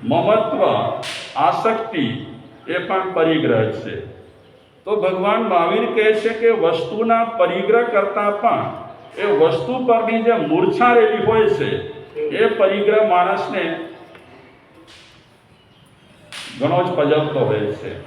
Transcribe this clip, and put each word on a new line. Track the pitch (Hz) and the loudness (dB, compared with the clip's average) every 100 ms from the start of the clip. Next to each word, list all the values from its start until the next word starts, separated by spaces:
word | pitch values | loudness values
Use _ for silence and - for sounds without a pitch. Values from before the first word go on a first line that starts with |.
મમત્વ, | 113 160 190 320 320 285 262 190 - - - - - - | 0 0 2 2 0 0 0 0 -2 -6 -8 -12 -10 0
આસક્તિ, | 160 196 220 220 226 175 120 107 - - - - - | 0 2 -2 -2 -4 -4 -4 -4 -10 -16 -20 -20 -8
એ | 175 | -6
પણ | 175 190 185 | -2 -4 -2
પરિગ્રહ | 170 165 156 127 113 110 107 | 0 2 2 2 2 0 -4
છે. | 104 - - - - - - - _ _ - | -8 -12 -14 -18 -20 -20 -20 -20 _ _ -4
તો | 214 | -2
ભગવાન | 185 185 202 226 | 0 0 0 0
મહાવીર | 214 180 170 214 240 | 2 2 2 0 0
કહે | 226 214 214 | 2 2 2
છે | 220 220 | 0 2
કે | 233 220 | 2 4
વસ્તુના | 165 165 - 208 226 226 226 226 | 2 0 -4 -2 0 2 0 0
પરિગ્રહ | 180 196 208 233 240 | 0 0 2 2 2
કરતાં | 202 202 208 208 | 0 0 -2 -2
પણ | 208 233 - 139 - - - - - | 0 0 0 -4 -10 -16 -18 -18 -6
એ | 208 143 | -2 2
વસ્તુ | 240 247 247 254 233 | 2 2 -4 -4 0
પરની | 226 226 226 | 0 2 0
જે | 226 226 - | 2 0 0
મૂર્છા | 180 185 - 240 | 4 4 4 4
રહેલી | 240 214 220 220 | 6 4 2 2
હોય | 220 214 | 4 2
છે, | - 107 - - - - - | 2 -2 -4 -8 -14 -14 -8
એ | 151 190 226 - | -6 0 0 2
પરિગ્રહ | 190 196 208 214 220 | 2 2 2 4 4
માણસને | 180 180 190 - 196 165 160 - - - - - - - - _ - - - - - _ _ _ _ _ _ _ _ _ _ - - - - | 2 2 0 -4 -4 -4 -6 -10 -16 -20 -20 -20 -20 -20 -20 _ -20 -20 -20 -20 -20 _ _ _ _ _ _ _ _ _ _ -18 -16 -16 -6
ઘણો | 143 175 | -2 0
જ | 175 | -2
પજવતો | 156 143 151 151 139 | -2 0 0 0 -2
હોય | 110 107 104 104 | -2 -2 -4 -6
છે. | 92 90 | -10 -14